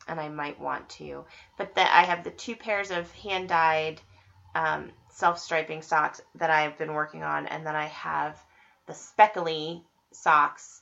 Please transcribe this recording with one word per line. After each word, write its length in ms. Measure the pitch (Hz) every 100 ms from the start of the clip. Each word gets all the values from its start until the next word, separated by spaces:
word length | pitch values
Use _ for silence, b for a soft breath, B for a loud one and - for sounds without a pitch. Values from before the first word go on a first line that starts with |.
| -
and 120 | 165
I 100 | 151
might 300 | 151 147 147
want 280 | 143 131 -
to. 360 | - - 139 143 B B -
But 160 | 196
the, 80 | -
I 220 | 185 -
have 200 | 180 175
the 60 | 156
two 260 | - - 226
pairs 360 | 220 202 196
of 180 | 175 175
hand-dyed, 920 | - 208 190 185 170 160 156 156 156 _ b b b _
um, 380 | 165 160 156 - - _
self-striping 720 | - 180 175 - 165 156 156
socks 400 | 160 160 147 - - -
that 160 | 165
I've 260 | 156 151 147
been 160 | 156
working 300 | 151 151 160
on. 240 | 156 151 151
And 180 | 156 156
then 100 | 151
I 100 | 151
have 520 | 156 160 151 147 151 _ b b b -
the 80 |
speckly 920 | 160 - - 214 190 170 160 156 170 _ _ _
socks 720 | - - 147 147 - - -